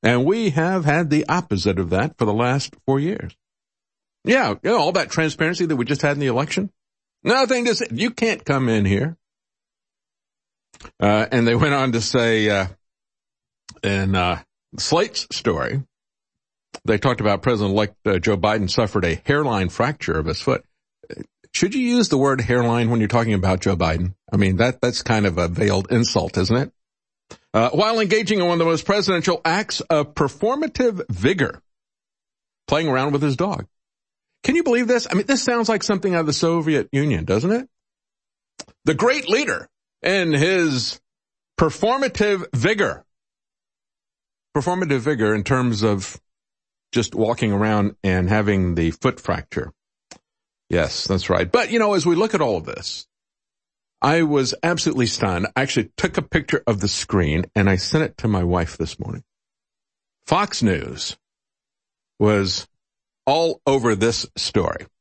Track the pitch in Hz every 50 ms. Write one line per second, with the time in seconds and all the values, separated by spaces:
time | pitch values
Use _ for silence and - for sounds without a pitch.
0 | - 113 123 123 131 156 208 233 226 190 131 160 160 175 190 185 156 143 - 175
1 | 175 143 147 156 - - 156 180 - - 104 92 82 101 92 92 92 85 90 95
2 | 120 156 - - 123 107 104 113 120 123 131 139 - - - - _ - 135 135
3 | 147 170 208 - - - - _ _ _ _ _ _ _ _ _ _ _ _ _
4 | _ _ _ _ - - 240 269 214 120 101 - - 180 233 214 147 165 180 185
5 | 156 - - 165 160 156 - - 160 160 175 165 180 160 156 123 120 123 147 139
6 | - 147 143 143 143 131 117 123 151 151 - 190 202 196 _ _ _ _ _ _
7 | _ _ _ _ - - 240 262 269 226 262 247 240 240 214 - - - 113 117
8 | 214 240 233 - 226 226 202 - - - 139 135 131 120 113 107 101 98 101 98
9 | 135 160 165 - _ _ _ _ _ _ _ _ _ _ _ _ _ _ _ _
10 | _ _ _ _ _ _ _ _ _ _ _ _ _ _ _ - - - _ -
11 | 98 104 104 107 110 - - 120 117 117 117 120 156 151 135 135 131 131 117 113
12 | 110 - - 127 117 117 113 110 107 107 101 98 95 92 - _ _ _ _ _
13 | _ _ _ _ _ _ _ _ _ _ _ _ _ - - - - 98 98 98
14 | 98 95 95 92 90 90 90 - - _ _ _ _ _ - - - - 156 170
15 | 208 214 - - - - - - - - 85 73 64 - - 139 131 _ _ _
16 | _ _ _ _ _ _ _ _ _ _ _ _ _ _ - - - - 110 101
17 | - 135 120 - 107 104 101 95 - 131 120 104 104 98 95 107 107 98 - _
18 | - 113 98 90 85 113 104 90 87 107 107 110 98 90 - - 113 98 - 104
19 | 90 85 76 - - - 143 147 151 131 113 98 92 87 - - 113 139 151 -
20 | - - - 80 73 78 - - - 135 131 - - _ _ _ _ _ _ _
21 | - - - - - - _ _ _ _ - - - 202 233 269 254 240 240 247
22 | 214 - 151 131 135 139 135 127 117 101 123 123 120 117 117 120 117 113 120 117
23 | 107 101 120 120 117 113 104 95 92 95 92 90 - 98 95 80 87 82 80 82
24 | 90 90 - _ _ - - 101 101 95 95 87 120 127 - - - 123 113 -
25 | - - 113 107 104 95 82 85 87 87 87 - 101 101 95 95 95 - 117 113
26 | 120 - - 104 - - - 95 90 104 110 127 139 - _ _ _ _ _ _
27 | _ _ _ _ _ - - - _ _ - 110 117 127 - 151 208 220 233 220
28 | 214 180 214 214 226 196 214 196 175 175 175 170 165 165 165 151 - - 202 208
29 | 185 190 185 170 156 185 175 - - 165 165 196 214 - - - - - 165 151
30 | 147 147 - - 151 135 - - 202 220 262 294 320 - - - 254 240 208 185
31 | - - 104 87 98 139 202 180 131 - - - _ _ _ _ _ _ _ _
32 | _ _ _ _ _ _ _ _ _ _ _ _ _ - 143 151 165 151 131 131
33 | 135 147 143 139 147 147 131 - 175 208 190 - - - _ _ _ _ _ _
34 | _ _ _ _ _ _ _ _ - - 269 339 330 277 233 240 247 220 247 233
35 | - - - - - - 277 - - 254 240 233 226 208 220 196 - - 208 185
36 | 165 196 180 170 160 151 143 - 175 165 170 170 151 160 151 135 - - - 139
37 | 147 151 113 80 78 76 95 110 131 185 220 247 262 - _ _ _ _ _ _
38 | _ _ _ _ _ _ _ _ _ _ _ - - _ _ _ - 156 156 127
39 | 208 247 277 302 254 180 202 269 302 196 95 82 - - _ _ _ _ _ _
40 | - 175 190 196 180 165 151 139 151 180 190 180 170 156 135 123 110 - - -
41 | _ _ _ _ _ _ _ _ _ _ _ - 170 156 - - 202 220 254 269
42 | 269 254 - - 208 208 202 185 175 - - 123 110 190 220 202 190 104 76 -
43 | - _ _ _ _ _ _ _ _ _ _ _ _ _ _ _ _ _ _ _
44 | _ _ _ _ _ _ _ _ _ _ - 151 131 175 180 185 185 151 139 127
45 | 113 147 147 113 113 104 107 107 98 - 135 127 127 120 113 101 110 110 104 98
46 | 95 - - - _ _ _ _ _ _ _ _ _ _ _ _ _ _ - 120
47 | 107 - - 98 110 110 117 - 123 107 101 98 107 110 107 104 101 101 - _
48 | - 98 92 92 90 90 107 107 101 104 101 95 90 90 85 82 85 82 - -
49 | - 131 127 - - - 87 80 - - - - - - - _ _ _ _ _
50 | _ - - - _ _ _ _ _ _ _ _ _ - 85 87 78 - - -
51 | - - 95 90 - - 92 90 90 87 - 247 226 - 214 233 220 208 202 185
52 | 151 175 170 165 214 214 214 175 151 120 101 82 80 - - - 92 - - -
53 | - _ _ _ _ _ _ _ _ _ _ _ _ _ _ _ _ _ _ -
54 | - 139 156 170 165 151 147 139 131 120 - - - 170 175 160 - 160 151 131
55 | 123 110 - - 113 95 90 87 98 - - 127 135 127 - 123 107 - _ -
56 | - - - - 147 - - - - - - - - - 107 98 95 98 - -
57 | - - - 95 85 73 76 82 90 - - 107 95 98 95 92 - - - 156
58 | 160 - - - - 113 101 92 90 87 87 87 82 76 - - 82 78 - -
59 | - - - - - _ _ _ _ _ _ _ _ _ _ _ _ _ _ _
60 | _ _ _ _ _ - 156 185 208 196 - - - 104 90 - - - 65 -
61 | - - - - _ _ _ _ _ _ _ _ _ _ _ _ _ _ _ _
62 | _ _ _ - 104 107 107 101 98 95 95 - - - _ _ _ _ _ _
63 | _ _ _ _ - 131 143 160 170 165 - - - 135 135 135 113 120 107 95
64 | 110 117 113 - - - - - - - - 107 87 - - - - - _ _